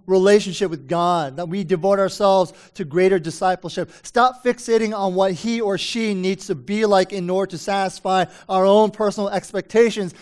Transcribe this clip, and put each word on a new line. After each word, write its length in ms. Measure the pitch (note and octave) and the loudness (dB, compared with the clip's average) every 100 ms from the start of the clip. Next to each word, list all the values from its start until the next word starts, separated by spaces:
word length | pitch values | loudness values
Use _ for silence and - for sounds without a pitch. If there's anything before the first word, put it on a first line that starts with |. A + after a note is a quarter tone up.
| - | 0
relationship 640 | F#3+ F#3+ G#3 G#3 D#3+ F#3+ | 2 6 4 2 -4 -4
with 180 | D#3+ C3 | -4 -4
God, 500 | E3+ F3 F3 C#3+ C3+ | -2 0 0 -2 -8
that 120 | F3 | -6
we 140 | G3 | -6
devote 340 | E3+ F3+ G3 G3 | -2 0 2 2
ourselves 560 | F#3+ - G3+ F#3+ F3+ - - - | 0 2 2 4 2 -4 -20 -12
to 100 | E3+ | -4
greater 320 | E3 F#3 F#3+ | 2 2 2
discipleship. 720 | D#3+ D#3+ F#3 F3+ E3+ F3+ E3 - | -2 -4 -2 -2 -6 -8 -8 -10
Stop 400 | - A#3+ B3+ B3+ | -4 2 2 2
fixating 520 | B3 A#3+ - A3+ A3 G#3+ | -4 -4 0 0 0 -2
on 200 | G3 F#3 | -4 0
what 160 | F#3+ | 0
he 280 | F3 A3+ A#3 | 0 -4 -4
or 160 | G#3+ F#3+ | -2 -4
she 380 | - A#3 A3 | -4 -4 -4
needs 320 | G3 F#3 F#3+ - | -2 -4 -4 -6
to 80 | |
be 320 | F3 B2 G#3 A3 | -10 -4 -2 2
like 260 | G3 F#3+ | 2 2
in 200 | G3+ F3 | -4 -4
order 180 | F#3 F#3+ | -2 -4
to 80 | E3+ | -8
satisfy 680 | - G3 F#3+ - F#3+ F#3 F3 - - | -4 -4 -4 -6 -2 0 -2 -6 -4
our 160 | F#3+ | 0
own 280 | F#3+ G#3 G#3+ | 4 6 4
personal 400 | G3+ G#3+ G3 G3 | 2 -2 -2 -4
expectations, 840 | G3 - G3 - A3 A#3 G#3+ F#3 - | -4 -6 -8 -2 2 2 2 -6 -8